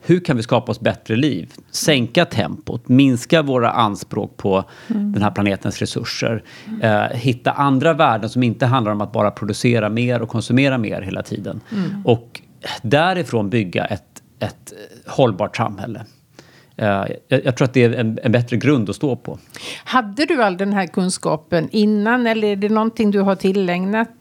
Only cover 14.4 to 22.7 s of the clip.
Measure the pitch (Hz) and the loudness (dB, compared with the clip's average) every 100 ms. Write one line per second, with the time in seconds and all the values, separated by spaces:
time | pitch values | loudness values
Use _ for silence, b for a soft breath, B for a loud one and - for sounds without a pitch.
14.4 | 107 - - - 104 113 - - 127 92 | -10 -10 -20 -20 -20 -20 -8 2 2 2
15.4 | 104 - 113 98 - 101 113 _ _ b | -4 -2 -4 -4 -10 -10 -14 _ _ b
16.4 | b b b - 107 98 101 - _ 131 | b b b -4 -2 0 -2 -8 _ 0
17.4 | - 123 131 131 120 120 110 113 127 120 | 0 0 0 4 4 2 -2 0 2 2
18.4 | 120 120 127 147 98 101 147 120 - - | 2 0 2 2 0 -2 -4 -4 -8 -14
19.4 | _ B B B B 254 214 202 311 320 | _ B B B B -2 -2 -4 0 2
20.4 | 214 175 196 202 175 - 185 - 160 156 | 2 0 -2 0 -2 -2 -2 -2 -2 -4
21.4 | - 170 151 220 208 214 208 247 233 220 | -2 -2 0 2 2 2 2 2 2 0
22.4 | 214 196 202 | 0 0 0